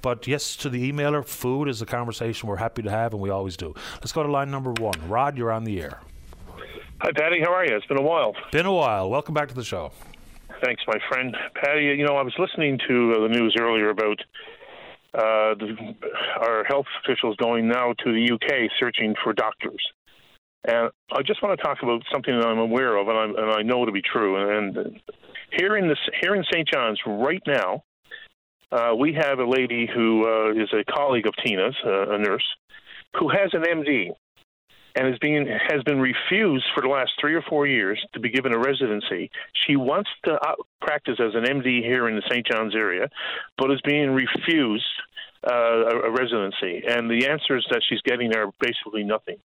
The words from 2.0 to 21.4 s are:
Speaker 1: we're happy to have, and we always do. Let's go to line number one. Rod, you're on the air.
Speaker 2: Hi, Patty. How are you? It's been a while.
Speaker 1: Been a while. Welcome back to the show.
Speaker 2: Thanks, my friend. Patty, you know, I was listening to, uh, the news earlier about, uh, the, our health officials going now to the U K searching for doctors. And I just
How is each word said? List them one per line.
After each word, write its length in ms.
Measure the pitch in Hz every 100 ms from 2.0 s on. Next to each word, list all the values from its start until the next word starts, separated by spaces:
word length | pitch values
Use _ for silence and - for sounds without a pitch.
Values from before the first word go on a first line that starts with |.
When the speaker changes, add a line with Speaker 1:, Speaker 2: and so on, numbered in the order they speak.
| 120 110 117 110 113
Speaker 1:
we're 80 | 98
happy 240 | 113 -
to 80 | 107
have, 240 | 107 117
and 80 | 107
we 80 | 98
always 260 | 95 98 87
do. 180 | 87 - - -
Let's 160 | -
go 100 | -
to 80 | 147
line 220 | 143 139
number 200 | 139 131
one. 240 | 117 113 87 80
Rod, 300 | 110 139 139
you're 140 | 117
on 120 | 113
the 180 | 113 98
air. 200 | 76 - - - - - - - - - - -
Speaker 2:
Hi, 100 | - 143
Patty. 240 | 156 175
How 120 | 165
are 120 | 180 175
you? 80 |
It's 120 | 107 -
been 140 | 139
a 20 |
while. 320 | 143 165 120 101 -
Speaker 1:
Been 140 | 147 180
a 80 |
while. 360 | 190 139 104 95
Welcome 240 | 127 151
back 140 | 151 147
to 80 | 123
the 80 |
show. 300 | 117 95 76 - - - - - - -
Speaker 2:
Thanks, 200 | 127 117 -
my 100 | 110 -
friend. 300 | 131 127 107 - -
Patty, 280 | 143 151 147
you 200 | 143 143
know, 120 | 143
I 60 |
was 100 | 131 120
listening 420 | 175 - 151 131 -
to, 240 | 127 117
uh, 60 | 113
the 80 | 110
news 260 | 117 117 117
earlier 340 | 117 113 107
about, 280 | 101 107 104 - - - - - - - - _
uh, 420 | - 110 110 110 107
the, 400 | 107 110 113 - - - - -
our 240 | 117 113 107
health 200 | 139 - -
officials 340 | - 123 123 104
going 320 | 120 117 113
now 240 | 123 123
to 180 | 113 -
the 160 | 113 117
U 80 | 117
K 320 | - 139 110 -
searching 380 | 123 117 113 107
for 80 | -
doctors. 500 | 107 110 - - - - - _ _ _ _ _ _ -
And 260 | 117 117 - _
I 100 | 139
just 200 | 135 208